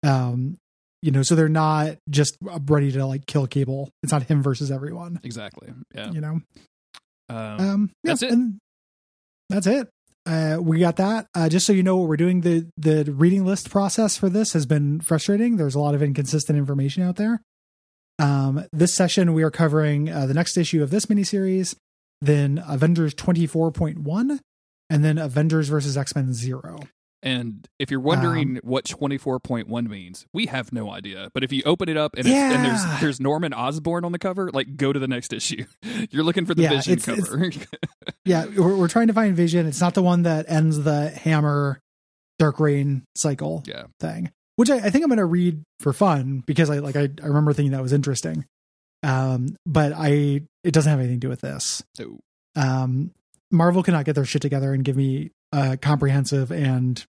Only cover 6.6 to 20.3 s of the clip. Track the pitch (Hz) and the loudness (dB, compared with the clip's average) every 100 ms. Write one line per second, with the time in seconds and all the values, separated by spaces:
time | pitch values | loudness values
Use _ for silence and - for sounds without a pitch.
6.6 | _ _ _ - _ _ _ 117 110 107 | _ _ _ -20 _ _ _ -10 -8 -4
7.6 | 190 202 208 _ 330 277 247 233 247 202 | -2 0 -2 _ -4 -2 2 0 0 -6
8.6 | _ _ _ _ _ _ _ _ _ 196 | _ _ _ _ _ _ _ _ _ -2
9.6 | 180 269 240 _ _ _ - 160 160 156 | 2 0 -2 _ _ _ -4 -2 0 0
10.6 | 170 160 175 165 190 220 - - 160 170 | 0 4 2 2 0 0 -4 0 2 2
11.6 | - 196 185 185 170 156 175 180 175 165 | 4 4 4 2 2 2 2 2 2 0
12.6 | 165 - 156 156 147 139 165 196 185 196 | -2 -2 2 2 0 4 4 4 0 -2
13.6 | - 202 196 - 214 - 196 190 220 165 | -2 0 0 2 0 2 0 0 0 0
14.6 | 135 151 143 151 160 160 - 202 240 226 | 0 0 2 -2 0 0 2 0 2 0
15.6 | 147 135 147 147 147 139 131 151 - 147 | 0 0 0 2 0 0 -2 -2 0 0
16.6 | 139 139 139 160 180 180 214 233 _ _ | 0 -2 -2 0 -2 0 -2 -2 _ _
17.6 | _ _ _ _ _ - 147 139 135 139 | _ _ _ _ _ -2 0 2 0 -2
18.6 | - 156 175 - 180 - 175 160 156 - | -6 0 2 2 2 4 2 4 0 2
19.6 | 165 151 151 147 156 160 135 | 2 2 2 0 -2 -2 -2